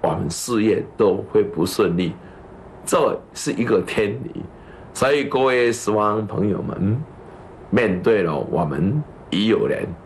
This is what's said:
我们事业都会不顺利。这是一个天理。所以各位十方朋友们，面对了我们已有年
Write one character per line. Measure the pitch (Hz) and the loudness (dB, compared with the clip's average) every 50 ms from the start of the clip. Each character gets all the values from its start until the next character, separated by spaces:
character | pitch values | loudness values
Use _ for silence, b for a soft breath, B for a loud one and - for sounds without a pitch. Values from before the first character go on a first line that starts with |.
| - | 0
我 | 85 | 0
们 | 78 78 78 76 | -2 -2 -4 -4
事 | 82 - - - 120 110 107 | -4 -6 -4 -2 0 2 4
业 | 110 98 - - - - | 4 2 2 0 -6 0
都 | - 113 98 90 95 - - - | 2 4 4 4 2 -2 0 2
会 | 107 104 | 2 2
不 | - - - 82 | 2 0 -2 -2
顺 | 90 - - 107 90 87 | -2 2 2 2 2 2
利。 | 87 90 87 - B B B B B B B B B - - - - - | 0 0 -2 -4 B B B B B B B B B -20 -20 -20 -14 -6
这 | - - 175 147 123 - - - - - | -2 0 2 2 2 0 -4 -10 -14 -14
是 | - - 147 - | -8 -6 -6 -2
一 | - 120 | -2 0
个 | 117 113 95 | 2 2 2
天 | 87 - - - 107 101 110 123 - | 0 0 -2 0 0 0 -2 -6 -8
理。 | - - - - - B B B B B B B B B | -10 -10 -12 -14 -14 B B B B B B B B B
所 | - 123 131 143 | -2 2 2 2
以 | 147 135 | 2 0
各 | - - 131 | 0 0 2
位 | 131 131 127 123 120 117 117 | 4 4 4 4 4 2 2
十 | 117 - - 107 | 0 -2 0 0
方 | 107 104 104 104 110 107 | 2 2 2 0 0 -2
朋 | 101 - - 98 104 | -4 -2 -2 0 0
友 | 95 - | 0 -2
们， | - 82 - - 90 98 107 135 156 - - - B B B B B B B - - - | -4 -6 -4 -2 0 0 0 0 -2 -8 -12 -20 B B B B B B B -20 -8 0
面 | - 120 120 104 92 90 85 | 2 2 4 4 2 2 2
对 | 113 113 104 90 | 4 4 4 2
了 | 82 78 | 0 -2
我 | 69 - - - - 82 | -2 -4 -2 -2 -2 0
们 | 76 67 71 82 98 127 151 151 - - - - - | 0 -2 0 0 0 0 0 -4 -4 -12 -20 -10 -4
已 | - 90 104 | -2 0 2
有 | 113 107 - - - | 2 2 2 2 0
年 | 71 - - - 85 - - | -2 -2 -4 -8 -10 -14 -16